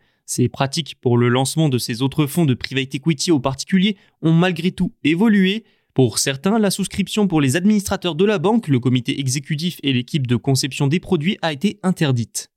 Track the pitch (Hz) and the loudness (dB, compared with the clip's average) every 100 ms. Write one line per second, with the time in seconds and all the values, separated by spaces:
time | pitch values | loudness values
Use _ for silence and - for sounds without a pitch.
0 | _ _ - - 123 - 135 170 147 - | _ _ -10 -2 -2 0 -4 -4 -8 -6
1 | 123 120 120 123 135 160 160 123 - 113 | 0 2 2 2 0 0 0 0 -4 -2
2 | 135 143 143 175 160 120 - 135 131 139 | -2 0 -2 0 0 0 -2 -4 -4 -4
3 | 165 151 - 156 135 135 - 185 202 202 | -2 -2 0 0 0 -6 -2 2 2 -2
4 | _ _ 160 165 180 170 180 - 180 - | _ _ 2 4 2 0 -4 -2 -6 0
5 | 143 165 233 208 185 214 - _ _ - | 0 2 4 4 2 0 -8 _ _ 0
6 | 123 - - 135 190 226 202 190 190 - | 2 2 -4 -2 0 2 0 0 -4 -4
7 | 185 - 202 160 135 156 190 214 190 196 | -2 0 2 2 2 2 2 2 0 -4
8 | 180 156 208 202 175 233 160 131 127 127 | -4 0 2 2 2 0 0 0 2 0
9 | 120 135 135 131 - 151 175 - 139 123 | -2 -4 -4 -6 -6 -6 -4 -4 -2 -2
10 | 123 160 123 120 - 135 139 - 139 160 | -2 -4 0 0 2 0 -2 -2 0 0
11 | - 175 156 220 165 139 208 202 185 180 | 0 -2 -2 -2 -4 -2 -2 0 -2 0
12 | 151 123 110 - - | 0 0 -2 -8 -14